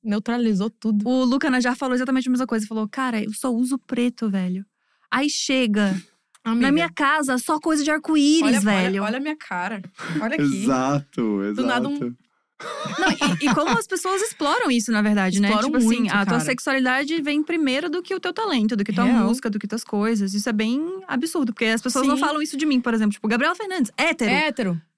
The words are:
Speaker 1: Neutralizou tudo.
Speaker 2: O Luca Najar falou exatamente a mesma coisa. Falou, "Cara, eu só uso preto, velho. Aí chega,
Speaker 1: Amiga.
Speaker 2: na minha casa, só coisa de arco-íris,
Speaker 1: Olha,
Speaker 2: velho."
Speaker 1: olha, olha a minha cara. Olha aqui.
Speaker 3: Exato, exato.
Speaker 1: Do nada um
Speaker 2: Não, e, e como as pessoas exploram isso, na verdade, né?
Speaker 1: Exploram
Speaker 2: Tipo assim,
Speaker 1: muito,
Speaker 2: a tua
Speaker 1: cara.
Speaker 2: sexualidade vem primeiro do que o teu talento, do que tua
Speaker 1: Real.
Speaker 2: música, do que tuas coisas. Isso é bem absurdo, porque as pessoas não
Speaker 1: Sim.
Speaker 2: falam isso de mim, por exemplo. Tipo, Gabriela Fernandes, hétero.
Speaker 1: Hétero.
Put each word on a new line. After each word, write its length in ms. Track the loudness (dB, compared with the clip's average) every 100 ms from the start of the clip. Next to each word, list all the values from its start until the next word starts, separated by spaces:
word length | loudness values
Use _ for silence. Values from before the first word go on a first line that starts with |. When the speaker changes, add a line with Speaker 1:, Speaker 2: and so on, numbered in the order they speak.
Speaker 1:
Neutralizou 640 | -2 -2 -2 0 2 2 -2
tudo. 380 | _ 0 0 2
Speaker 2:
O 160 | 2
Luca 260 | 2 0 0
Najar 260 | 0 0 -2
falou 180 | -2 -2
exatamente 320 | 0 0 0
a 40 |
mesma 140 | -2 0
coisa. 200 | -2 -2
Falou, 200 | -4 -4
"Cara, 360 | -4 -2 -2
eu 80 | -4
só 160 | -4 -4
uso 240 | -2 -2 -4
preto, 500 | -4 0 0 0 -2
velho. 340 | -2 -2 -4 -8 _ _ _ _
Aí 200 | -2 0
chega, 720 | -2 0 2 2 2 2 0 -6 _ _ _
Speaker 1:
Amiga. 240 | -2 2 4
Speaker 2:
na 40 |
minha 180 | 2 0
casa, 480 | 0 2 2 0 -2
só 200 | 0 -2
coisa 240 | 0 0
de 60 | 0
arco-íris, 540 | -2 2 4 4 4
Speaker 1:
Olha, 160 | 4 4
Speaker 2:
velho." 280 | 4 2 2 0
Speaker 1:
olha, 20 |
olha 140 | -2 -4
a 40 |
minha 140 | -6 -8
cara. 460 | -8 -6 -6 -8 -12 -14 -6 -4
Olha 140 | -2 0
aqui. 80 | 0 2
Speaker 3:
Exato, 800 | 0 2 2 0 -2 -4 0 0
exato. 120 | -2 -2
Speaker 1:
Do 100 | 0
nada 220 | 0 -2
um 100 | -4
Speaker 2:
Não, 1120 | -6 -8 _ _ _ _ -12 -10 -8 -2 0 0 0 2
e, 40 | 2
e 40 | 2
como 160 | 2
as 160 | 0 0
pessoas 340 | -4 -2 -2
exploram 480 | -2 -2 0 2 2
isso, 220 | 0 0
na 100 | 0
verdade, 380 | 2 2 2 2
né? 60 | 2
Speaker 1:
Exploram 220 | 2 2
Speaker 2:
Tipo 80 | 2
assim, 220 | 2 2
Speaker 1:
muito, 80 | 2
Speaker 2:
a 60 | 2
tua 80 | 2
Speaker 1:
cara. 140 | 0
Speaker 2:
sexualidade 800 | 0 -2 0 0 2 0 0 -2
vem 200 | 0 0
primeiro 480 | 0 0 0 0 -2
do 140 | -6
que 100 | -4
o 60 | -6
teu 120 | -4
talento, 420 | -4 0 0 2 0
do 80 |
que 100 | -2
tua 120 | 2 4
Speaker 1:
Real. 200 | 4 2
Speaker 2:
música, 220 | 0 -2
do 80 | -6
que 80 | -6
tuas 160 | -8
coisas. 520 | -4 -2 0 0 0 -2
Isso 120 | -2
é 60 |
bem 480 | 0 0 -2 -4 -8 -4
absurdo, 440 | -4 -2 -2 -2
porque 120 | 0 0
as 160 | 0
pessoas 240 | 0 0 2
não 100 | 2
Speaker 1:
Sim. 60 |
Speaker 2:
falam 200 | 0 0
isso 120 | -4 -2
de 80 | 0
mim, 120 | 2
por 140 | 2
exemplo. 200 | 2 0
Tipo, 140 | 0 0
Gabriela 280 | 2 2 0
Fernandes, 360 | -4 -2 -2 0
hétero. 340 | 0 0 2
Speaker 1:
Hétero. 500 | 2 0 -2 -2 -2 _